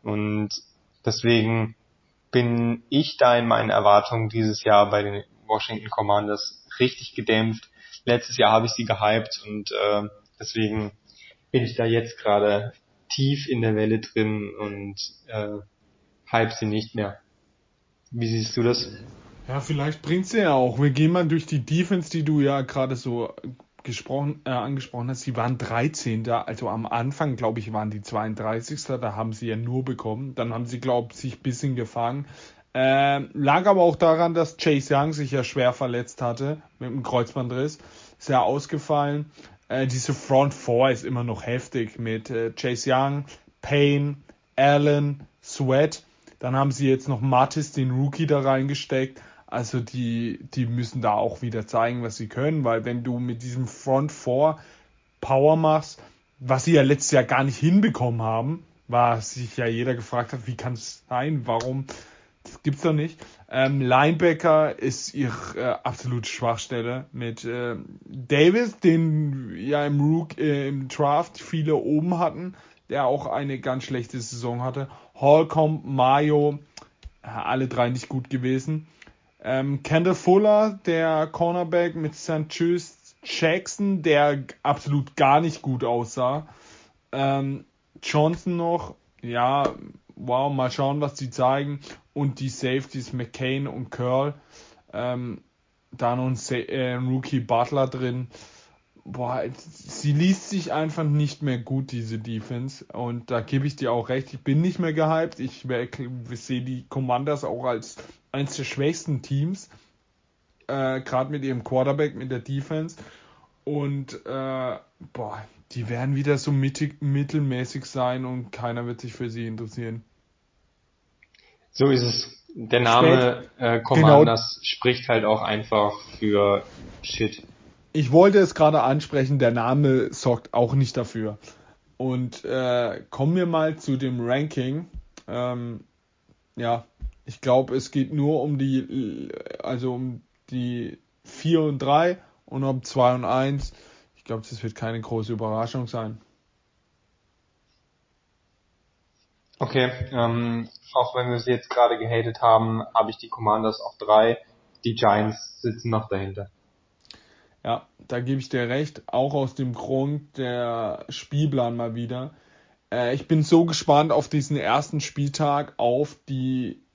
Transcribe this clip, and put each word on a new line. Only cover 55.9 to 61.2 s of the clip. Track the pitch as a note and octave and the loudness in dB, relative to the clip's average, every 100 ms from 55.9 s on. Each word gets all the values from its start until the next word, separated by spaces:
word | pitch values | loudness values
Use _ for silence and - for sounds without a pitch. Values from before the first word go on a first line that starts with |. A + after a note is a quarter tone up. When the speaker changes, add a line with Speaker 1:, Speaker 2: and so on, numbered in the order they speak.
| - - _ _ _ | -16 -20 _ _ _
Speaker 2:
was | B2+ C3 C#3+ | -2 0 6
sie | |
ja | E3 | 6
letztes | C3+ C#3+ - | 6 4 4
Jahr | C#3 | 4
gar | B2 C3 C3+ | 4 2 0
nicht | A#2+ | 2
hinbekommen | D#3 F#3+ F#3+ - B2 A#2 | 4 6 4 2 -2 0
haben, | A2 A2 B2+ E3+ - _ _ | 0 0 -2 -6 -10 _ _
war | A#2+ A#2+ A#2 | 4 4 2
sich | G#2+ - A#2+ - | -4 -10 -10 -4
ja | A#2+ | -2
jeder | A#2 B2 B2 | -2 -2 -2
gefragt | A2 B2 A#2 | -2 -4 -4
hat, | B2+ A#2 | -8 -8
wie | B2 | -8
kann's | B2 A#2+ - - _ | -6 -8 -10 -18 _
sein, | B2+ | -4